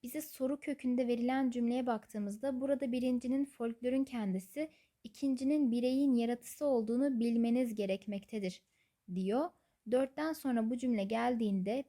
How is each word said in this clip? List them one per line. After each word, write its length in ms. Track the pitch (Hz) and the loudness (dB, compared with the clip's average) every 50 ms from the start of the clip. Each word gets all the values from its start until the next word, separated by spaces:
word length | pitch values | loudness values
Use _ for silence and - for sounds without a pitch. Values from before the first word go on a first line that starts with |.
Bize 180 | - 240 - 311 | -12 -6 -8 -8
soru 400 | 302 - - - 262 262 285 285 | -8 -8 -6 -4 -2 -2 -2 -4
kökünde 480 | - 302 277 277 - 254 247 247 262 240 | -4 -6 -6 -2 -2 0 0 0 2 0
verilen 420 | 240 233 233 247 262 269 269 254 | 0 0 0 0 0 2 0 0
cümleye 360 | 240 240 233 233 240 254 254 | 0 0 0 2 0 0 0
baktığımızda 720 | 247 233 214 - - - 214 208 202 202 220 262 277 262 247 | 0 -2 -2 -4 -8 -8 -6 -6 -6 -6 -4 -4 -4 -2 -2
burada 320 | 262 277 285 269 277 247 | 0 0 0 0 0 -2
birincinin 520 | 240 254 247 254 254 247 247 247 262 269 285 | 0 0 0 0 0 0 0 0 0 0 0
folklorun 600 | 277 - - 233 233 233 233 240 247 254 269 269 | -2 -4 -6 -4 -4 -4 -2 -2 0 0 0 0
kendisi, 680 | 269 262 233 214 190 180 190 185 - - 285 311 311 _ _ _ _ _ _ _ | 0 -2 -4 -2 0 -2 -2 -4 -6 -6 -6 -6 -6 _ _ _ _ _ _ _
ikincinin 680 | 226 _ - - 269 262 247 269 269 302 302 294 240 | -20 _ -4 -2 -2 0 0 2 2 2 4 2 2
bireyin 440 | 233 240 240 254 262 269 285 277 254 | 2 2 2 2 2 4 4 4 4
yaratısı 520 | 233 233 233 240 240 - - - - 294 | 4 2 0 -2 -4 -6 -16 -8 -2 0
olduğunu 540 | 285 262 233 226 214 233 247 277 285 269 226 | 2 2 2 2 2 2 2 2 2 2 2
bilmeniz 540 | 233 233 233 233 233 233 233 247 254 233 214 | 2 2 2 2 4 4 4 4 2 2 0
gerekmektedir 880 | 214 202 190 196 190 - 208 202 196 202 _ - 220 196 185 185 - _ _ _ _ _ _ _ _ _ - 180 | -2 0 -2 -2 -2 -4 -6 -8 -8 -8 _ -6 -4 -4 -4 -6 -6 _ _ _ _ _ _ _ _ _ -6 -4
diyor. 360 | 180 190 190 208 262 311 349 _ _ _ _ _ _ _ 214 | -2 0 0 0 0 0 -2 _ _ _ _ _ _ _ 0
Dörtten 420 | 233 254 269 262 _ - 302 320 | 2 2 2 0 _ -4 -2 -2
sonra 380 | 311 311 - 269 247 233 220 220 | -4 -2 -2 0 0 0 0 0
bu 60 | 254 | -2
cümle 280 | 240 254 247 240 214 196 | -2 0 0 0 0 0
geldiğinde 800 | 196 220 220 233 247 247 226 233 208 196 190 180 190 226 269 277 | 0 -2 0 0 0 0 0 0 0 0 0 0 0 -2 -2 -4